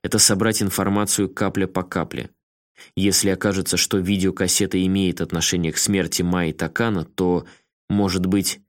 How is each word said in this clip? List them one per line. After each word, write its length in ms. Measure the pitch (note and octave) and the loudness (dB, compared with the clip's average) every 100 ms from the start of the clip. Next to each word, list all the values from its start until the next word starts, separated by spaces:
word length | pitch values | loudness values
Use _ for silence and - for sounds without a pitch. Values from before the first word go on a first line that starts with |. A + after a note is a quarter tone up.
это 160 | F2+ G#2+ | 0 2
собрать 440 | - G2 A2 G#2+ | 4 4 2 0
информацию 640 | G2+ F#2+ F#2+ G2+ G#2 - F#2+ | -2 0 0 2 0 0 -2
капля 380 | - G2 G2 F#2+ | -2 -2 -2 -2
по 160 | F#2 | -2
капле. 480 | F2+ F2+ D#2 B1 - _ _ _ _ _ - - | -4 -4 -4 -8 -12 _ _ _ _ _ -10 0
Если 340 | G2 F#2 G2+ | 2 2 2
окажется, 460 | F#2 G#2 G2 - F2 | 0 0 0 -2 -2
что 220 | - G2+ | 0 0
видеокассета 840 | F2+ G2+ F#2+ F#2 F2+ - G2 F#2 | 0 2 0 0 0 0 0 0
имеет 360 | F#2 F#2+ F#2 F2 | 2 2 0 -2
отношение 520 | E2 E2+ - F#2 E2 | -4 -2 -2 0 -2
к 60 | - | -2
смерти 440 | - G2 E2 - | 0 0 0 -2
Майи 300 | F2+ F2+ E2 | 0 0 0
Такана, 520 | - E2 - A#2 G2 | -2 -6 -2 -2 -2
то, 420 | D#2 - F2+ F2 - - _ _ - | -6 -2 0 0 -4 -20 _ _ -2
может 380 | G2+ G2 F2+ F#2 | 0 0 0 0
быть 340 | G2+ F2+ - | 0 0 -6